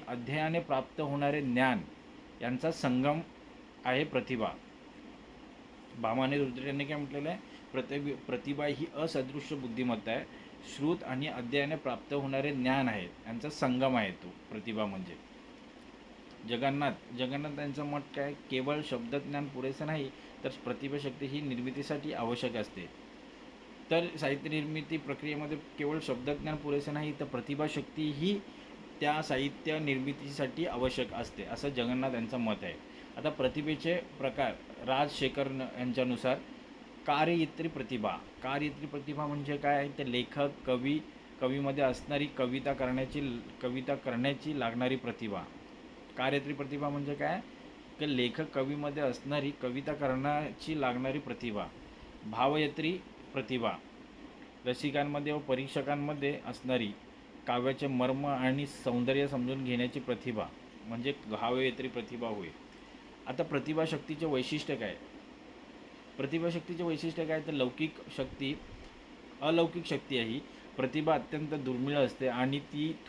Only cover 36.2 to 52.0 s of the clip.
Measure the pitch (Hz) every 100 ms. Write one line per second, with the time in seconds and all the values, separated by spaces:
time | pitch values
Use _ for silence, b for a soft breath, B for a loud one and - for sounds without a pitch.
36.2 | 127 135 - - - - - - - 143
37.2 | 160 170 156 - 160 151 120 123 107 85
38.2 | - - 127 143 147 139 143 143 139 147
39.2 | 151 147 143 143 143 143 143 143 135 123
40.2 | 120 147 143 143 - 127 131 151 151 -
41.2 | - - 131 139 139 139 135 123 - 143
42.2 | 147 - 127 131 139 135 127 127 131 147
43.2 | 139 120 107 - 127 127 131 139 135 120
44.2 | 135 135 151 143 117 117 127 131 120 110
45.2 | 113 95 80 - - - - - - -
46.2 | 127 139 135 139 139 143 143 143 139 143
47.2 | 147 180 - - - - - - 151 127
48.2 | 123 120 156 139 135 147 147 143 139 117
49.2 | 139 147 139 143 127 127 139 143 143 131
50.2 | 139 147 151 - - 156 131 123 131 143
51.2 | 135 113 120 104 82 - - -